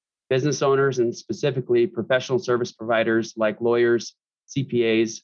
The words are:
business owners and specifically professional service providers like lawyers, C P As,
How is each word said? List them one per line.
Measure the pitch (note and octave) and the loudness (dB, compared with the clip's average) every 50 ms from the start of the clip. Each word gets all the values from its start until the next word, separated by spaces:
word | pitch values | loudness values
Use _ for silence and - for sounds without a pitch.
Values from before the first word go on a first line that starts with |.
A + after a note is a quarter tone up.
| _ _ _ _ _ _ | _ _ _ _ _ _
business | C3 C3 C3+ D3 C3 - | -2 0 0 0 -2 0
owners | D3 C#3 C3+ C3+ C#3 C3+ B2 B2 | 0 2 2 2 2 2 2 0
and | A#2 A#2 A2 | 0 -2 -2
specifically | - - - G#2+ - - C#3+ C3 C3 - - A#2+ A#2+ A#2+ | -6 -10 -10 -6 -4 -2 -2 -2 -2 -2 0 2 2 2
professional | - - A#2 G2 - C3 B2+ - - B2+ A2+ | 2 -2 -6 -2 0 0 0 0 -2 -4 -2
service | - B2+ B2 A#2+ A#2+ - | 0 0 -2 -2 -2 -6
providers | - _ A2+ A#2 A#2 A2+ A2+ A2+ A2+ A2+ A2 - - | -8 _ -4 -2 0 0 2 2 0 0 0 -2 -4
like | A2 A2 G#2+ G#2 - | -2 -2 -2 -2 0
lawyers, | A#2 A#2 A#2+ A#2+ A#2+ A#2+ A#2+ A2 - - - _ _ _ _ _ _ | 0 0 2 4 4 4 2 2 0 -6 -14 _ _ _ _ _ _
C | _ - C#3 C3 | _ -6 -6 -4
P | - B2 A#2+ A2+ A2+ A2 A2+ | -2 0 0 2 2 2 2
As, | A2+ A2 A2+ - | 2 0 -2 -10